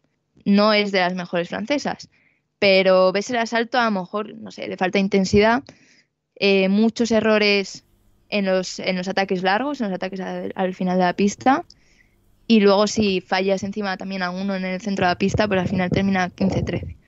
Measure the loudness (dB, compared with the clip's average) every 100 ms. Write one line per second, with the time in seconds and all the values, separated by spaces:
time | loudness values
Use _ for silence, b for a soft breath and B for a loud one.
0 | _ _ _ _ 2 4 4 4 2 0
1 | 0 -2 -4 -4 -4 -6 -4 -4 -4 -8
2 | -12 _ _ _ _ _ 4 6 6 6
3 | 4 2 -2 -4 -2 -2 -2 0 0 -2
4 | -4 -8 -10 -12 -16 -12 -10 -4 -2 0
5 | 2 0 2 4 4 2 -4 B B B
6 | B _ _ -2 2 2 2 2 2 0
7 | 0 2 2 4 4 2 -2 -10 _ _
8 | _ _ _ -4 0 0 -2 -6 -4 -4
9 | -4 -4 -2 -2 0 0 -2 -4 -6 -6
10 | -8 -8 -10 -8 -10 -4 -4 -2 -2 2
11 | 2 2 0 0 0 0 -2 b b b
12 | b b _ _ 2 4 6 4 2 0
13 | 0 -2 -2 -2 0 -2 -4 -6 -6 -6
14 | -8 -6 -6 -4 -6 -4 -4 -6 -6 -2
15 | 0 0 0 0 0 0 0 -2 -2 0
16 | 0 0 -2 -2 -2 -2 -4 -6 -8 -14